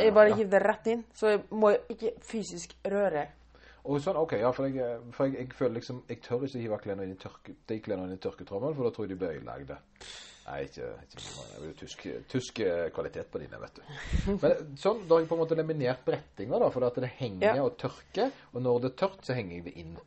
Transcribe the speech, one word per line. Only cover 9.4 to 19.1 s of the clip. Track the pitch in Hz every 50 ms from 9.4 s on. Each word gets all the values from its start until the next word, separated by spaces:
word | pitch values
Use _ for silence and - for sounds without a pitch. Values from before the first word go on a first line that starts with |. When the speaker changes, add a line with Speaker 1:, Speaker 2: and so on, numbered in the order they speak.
| 57 60 60 67 - 67 71 - - _ _ - - - - - - - - - - -
Speaker 2:
Nei, | 69 71 69
ikke, | 69 - - 62 60 55 - - -
ikke, | - - - - - 69 62 55 50
det | 50
blir | 76 80 - -
tysk, | - - - - - 95 62 - - -
tysk, | - 131 123 - - -
eh, | 107 92 85 85 85 80
kvalitet | - - 78 78 - 85 80 -
på | - -
dine, | 73 - - 55
vet | - - -
du. | - - - 143 - - -
Speaker 1:
<laughs> | - - - 190 202 190
Speaker 2:
Men | 143 160 175 - 156 147 139
sånn, | - - 190 226 233 190 160
da | 165
har | 165
jeg | 165 160
på | 170 165
en | 160 160
måte | 160
laminert | 156 156 156 160 151 156 - - - -
brettinger | 165 156 139 - - _ - 98 113 139 -
da, | - 139
for | - - 123
at | 120 -
det | - 127 127 - -
henger | 135 113 98 92 185 214 -
Speaker 1:
Ja. | 139 139
Speaker 2:
og | 120 - -
tørker, | - 131 - - - _ - 185 233 269 269 - - - -
og | 123
når | 127 123 120 120
det | 120 127
er | - - 185
tørt, | 196